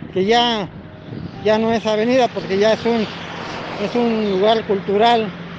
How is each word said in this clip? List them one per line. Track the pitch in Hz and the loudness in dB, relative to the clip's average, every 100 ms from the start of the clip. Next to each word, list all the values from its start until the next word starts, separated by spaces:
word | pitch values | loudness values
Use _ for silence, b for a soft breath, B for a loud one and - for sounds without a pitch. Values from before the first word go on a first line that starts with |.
| - | -6
que | 190 | -2
ya, | 190 240 240 226 170 - - - - - - - | 2 4 4 0 -4 -10 -16 -16 -14 -12 -12 -4
ya | 208 214 | 0 2
no | 226 | 2
es | 226 220 | 0 0
avenida, | 214 233 262 240 | 0 2 4 2
porque | 196 170 196 | 0 -2 2
ya | 214 | 4
es | 214 | 2
un, | 226 233 185 - - - - - - - | 2 0 -2 -6 -12 -10 -10 -10 -10 -6
es | 208 | -2
un | 240 233 220 214 | 0 2 2 0
lugar | 185 208 226 | 2 4 2
cultural | 214 196 180 202 233 233 214 - - | 2 -2 0 4 4 4 0 -6 -12